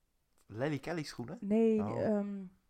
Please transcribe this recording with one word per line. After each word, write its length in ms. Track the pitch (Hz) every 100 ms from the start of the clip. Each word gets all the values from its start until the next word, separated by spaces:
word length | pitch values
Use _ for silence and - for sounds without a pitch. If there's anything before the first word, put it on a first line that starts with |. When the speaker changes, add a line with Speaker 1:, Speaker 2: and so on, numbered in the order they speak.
| _ _ _ _ _
Speaker 1:
Lely 320 | 101 143 139
Kelly 240 | - 170
schoenen? 360 | 147 - 120 185
Speaker 2:
Nee, 420 | 196 220 226 220
Speaker 1:
Oh. 200 | 208 233
Speaker 2:
ehm, 400 | 220 208 202 196 185 _